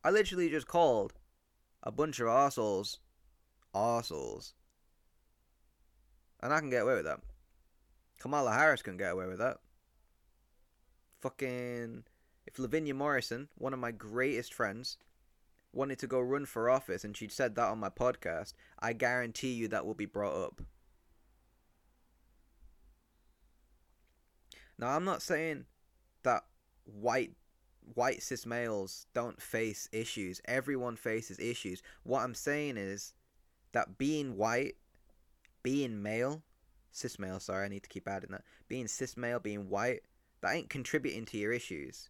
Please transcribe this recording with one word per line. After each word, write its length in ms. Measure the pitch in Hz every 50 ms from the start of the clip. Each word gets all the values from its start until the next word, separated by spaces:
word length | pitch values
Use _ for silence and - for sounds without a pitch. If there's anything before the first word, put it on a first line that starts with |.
I 80 | - 156
literally 380 | 190 214 214 - 202 180 175 165
just 200 | 143 156 139 -
called 440 | - 170 170 147 123 110 98 - - - - _ _ _ _ _ _ _ _ _ _ _
a 80 | - -
bunch 280 | 110 123 151 160 143 -
of 80 | 120 113
arseholes 720 | 113 131 139 143 - - 110 107 101 95 101 104 - - _ _ _ _ _ - _ _ _ _ _ _ _ _ -
arseholes. 800 | 95 107 117 117 117 117 - 82 76 65 57 53 - - - - _ _ _ _ _ _ _ _ _ _ _ _ _ _ _ _ _ _ _ _ _ _ _ _ _ _ _ _ _ _ _ - _ _ _ _ _
And 120 | - 123 147
I 60 | 156
can 100 | 156 139
get 120 | 127 120
away 120 | 107 123 131
with 100 | 101 76
that. 160 | 80 69 - - - - - _ _ _ _ _ _ _ _ _ _ _ _ _ _ _ -
Kamala 340 | - 131 143 147 139 120
Harris 300 | 110 123 151 156 143 120
can 140 | - 104 92
get 160 | 90 98 90
away 140 | 87 95 92
with 120 | 90 92 92
that. 200 | 113 131 - - _ _ _ _ _ _ _ _ _ _ _ _ _ _ _ _ _ _ _ _ _ _ _ _ _ _ _ _ _ _ _ _
Fucking, 840 | - 131 - - 139 131 123 123 123 123 120 120 117 113 117 - 117 _ _ _ _ _ _ _ _
if 120 | - - -
Lavinia 360 | 131 117 123 160 160 147 135
Morrison, 540 | 135 139 147 143 131 120 - 120 120 143 - _
one 180 | - - 131 135
of 40 | 127
my 120 | 123 117
greatest 640 | 117 104 - 107 107 123 127 143 139 110 127 - -
friends, 420 | - 120 101 98 113 127 - - _ _ _ _ _ _ _ _ _ _ _ _ _ _ _
wanted 280 | - 123 135 139 135 123
to 80 | -
go 120 | 123 131 127
run 280 | 123 123 135 143 143
for 240 | 131 - 117 113 120
office 340 | 127 135 - - 90 - -
and 100 | 107 104
she'd 160 | - 110 104
said 240 | - - 135 120 104
that 140 | 120 120 98
on 100 | 110 113
my 120 | 104 95
podcast, 640 | - - 123 127 123 - - 85 82 80 101 - - - - - - -
I 160 | - 117 117
guarantee 580 | 110 127 120 123 123 123 117 113 - - 131
you 160 | 123 117 113 107
that 160 | 110 101 69
will 100 | 95 107
be 120 | - 104
brought 280 | 95 - 101 101 98 71
up. 280 | 87 92 - - - - - - _ _ _ _ _ _ _ _ _ _ _ _ _ _ _ _ _ _ _ _ _ _ _ _ _ _ _ _ _ _ _ _ _ _ _ _ _ - - - - - - - _ _ _ _ _ _ _ _ _ _ _ _ _ _ _ _ _ _ _ _ _ _ _ _ _ _ _ _ _ _ _ - - - - _ -
Now, 100 | 110 123
I'm 160 | 139 156 175
not 160 | 190 175 -
saying 460 | - - - 151 160 165 151 135 131 - _ _ _ _ _ _ _ _ _ _
that 220 | _ 127 120 - - _ _ _ _ _ _ _ _
white, 480 | - 107 101 104 120 117 131 123 - - _ _ _ _ _ _ _ _ _
white 400 | - - 113 120 120 131 127 -
cis 240 | - - 135 117 -
males 600 | 117 117 120 120 117 107 101 95 95 - - - _
don't 300 | _ 123 120 120 - -
face 480 | - - - 113 113 110 104 - - -
issues. 480 | - 110 117 117 - 113 98 90 92 - -
Everyone 500 | - 123 135 131 139 143 131 123 123 117
faces 420 | 110 - 120 110 113 110 - 95 -
issues. 440 | - 117 120 - - 101 90 92 - - - -
What 200 | - - 123 131
I'm 120 | 113 127 117
saying 440 | - - 147 143 147 147 147 127 110
is 340 | 101 95 98 101 - - - _ _ _ _ _ _ _ _ _ _ _
that 260 | - 117 - - 95 _
being 400 | 135 143 156 151 143 131 113 95
white, 380 | 107 113 117 123 131 - - _ _ _ _ _ _ _ - _ _ _ _ _ _ - _ _
being 400 | _ 127 135 143 139 123 113 104
male, 400 | 101 104 107 113 123 135 147 160 - _ _ _ _ _ _ - _ _
cis 260 | - - - 123 - -
male, 220 | 98 92 92 92
sorry, 260 | - - 95 95 98
I 20 | 101
need 140 | 98 98
to 80 | - -
keep 180 | - 95 - 98
adding 220 | 98 95 - -
that, 140 | 95 92 - - - - - _
being 200 | - 131 123 110
cis 300 | - - 135 127 - 120
male, 200 | 123 120 120 120
being 300 | 92 107 104 104 101 95
white, 320 | 101 98 110 123 127 - _ _ _ _ _ _ _ _
that 140 | - 90 131
ain't 160 | 170 - -
contributing 540 | - 135 123 - - 151 131 139 - 107 113
to 120 | - - 107
your 140 | 104 107
issues. 560 | 120 120 - - 92 76 71 - - - - -